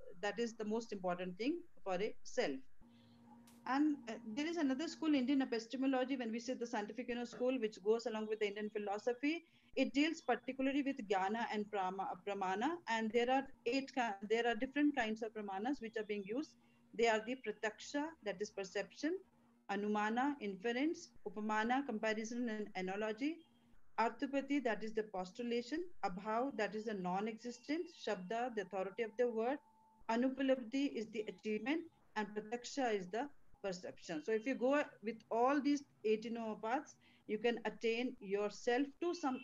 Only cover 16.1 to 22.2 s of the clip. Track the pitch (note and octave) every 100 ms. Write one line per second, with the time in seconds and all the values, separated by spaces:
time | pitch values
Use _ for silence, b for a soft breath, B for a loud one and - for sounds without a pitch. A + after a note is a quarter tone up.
16.1 | G#3 F#3+ A#3+ D#4 - b b b F#3+ A#3
17.1 | A3 A3 C4 G#3+ G#3 A3 - - C#4+ D#4
18.1 | D#4+ G#3 F3+ G#3 - F#3+ G3+ F#3+ - D4+
19.1 | F#4+ - _ _ _ - G3+ G#3 G#3 G#3
20.1 | A#3 C#4 C#4 G#3 F#3 A#3 B3 D4+ F4 -
21.1 | - G#3 G#3+ G#3+ G#3+ A3+ C4 C#4 G#3+ A3
22.1 | G#3+